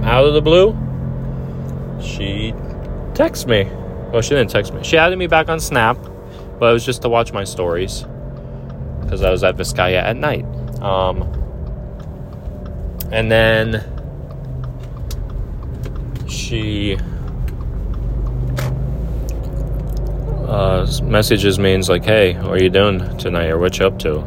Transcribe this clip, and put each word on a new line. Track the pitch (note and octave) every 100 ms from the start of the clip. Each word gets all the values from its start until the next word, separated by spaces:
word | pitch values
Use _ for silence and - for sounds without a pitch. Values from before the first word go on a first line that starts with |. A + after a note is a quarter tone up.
out | - B2 C#3+
of |
the | D3+
blue, | D3+ E3+ G3 A3 - - - - - - - - - - - -
she | - - G2+ G2+ A2 A2+ - - - - -
texts | - D#4 D#4 -
me. | A2 F#2+ - - - -
Well, | A#2
she | -
didn't | C#3+ A2
text | A2+ G2+
me. | F#2+
She | - D#3+
added | E3 F#3
me | F3
back | D#3+ D#3+
on | D#3+
Snap, | D3+ C#3 A2+ B2+ - - - - - -
but | A#2
it |
was | A#2
just | A#2 A#2+
to | B2+
watch | A#2 A2+
my | A2+
stories, | G2 - F2 E2+ F#2+ - - - - - - - - - - - -
'cause | F#2
I | F#2
was | F#2
at | F#2 F#2
Vizcaya | F2 - F2+ F#2
at | F2 A#2+
night. | D3+ B2 - - - -
Um, | G2+ F#2+ F#2 F2+ - - - - - - - - - - - - - - - - - - -
and | A2 A2+
then | A2+ A2 A2+ A2 A2 - - - - - - - - - - - - - - - - - - - - - - - - -
she, | - - A2 G#2+ G#2 G2+ F#2+ - - - - - - - - - - - - - - - - - - - - - - - - - - - - - - - - - - -
uh, | G#2+ F#2+ F#2+
s-, | F#2 -
messages | - G#2+ G#2+ G#2+ G2 F#2
me | G2
and's | F#2+ F#2
like, | F2+
"Hey, | F2 A2 F#2+
what | F2 F#2 F2+
are |
you | F#2
doing | F#2 G#2 F#2+ F#2 F2
tonight, | F2 F2 E2
or | D#2+
what | F2+ F#2
you | F#2+
up | F#2
to?" | - D2+